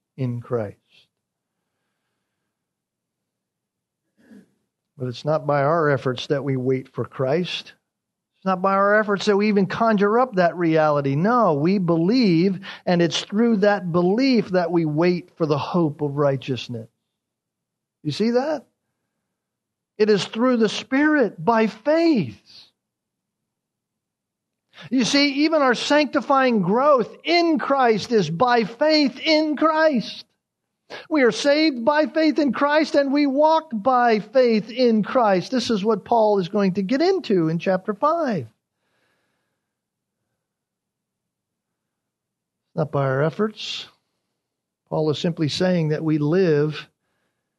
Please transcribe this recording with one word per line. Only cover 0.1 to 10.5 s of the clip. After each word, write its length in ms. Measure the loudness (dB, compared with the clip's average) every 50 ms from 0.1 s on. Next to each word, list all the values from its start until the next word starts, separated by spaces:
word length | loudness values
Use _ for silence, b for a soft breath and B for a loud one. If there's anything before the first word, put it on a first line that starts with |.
| _
in 240 | -8 -8 -6 -8 -8
Christ. 360 | -8 -6 -6 -6 -6 -6 -10 _ _ _ _ _ _ _ _ _ _ _ _ _ _ _ _ _ _ _ _ _ _ _ _ _ _ _ _ _ _ _ _ _ _ _ _ _ _ _ _ _ _ _ _ _ _ _ _ _ _ _ _ _ _ _ _ _ _ _ _ _ _ _ _ _ _ _ _ _ B B -20 B B B _ _ _ _ _ _ _ _ _
But 120 | -10 -10 -10
it's 160 | -10 -8 -4
not 240 | -4 -4 -2 0 0
by 160 | 0 0 2
our 260 | 0 0 0 0 0
efforts 380 | 0 -2 -2 -4 -6 -4 -4 -4
that 160 | -4 -4 -2
we 120 | -4 -4
wait 380 | -2 -2 -2 -2 -4 -4 -8 _
for 100 | -10 -10
Christ. 680 | -8 -8 -6 -4 -2 -2 -2 -4 -4 -8 -12 -12 -16 -20 _ _ _ _ _ _ _ _ _ _ _ _ _
It's 80 | -4
not 140 | -4 -2 0
by 120 | 0 0 2
our 260 | 2 2 4 2 2
efforts 280 | 2 0 -2 -2 0
that 100 | 0 2
we 100 | 2 2
even 200 | 2 2 2 0
conjure 520 | 0 -2 0 0 2 2 2 2 2 2 2
up 160 | 0 0 0
that 220 | 0 0 0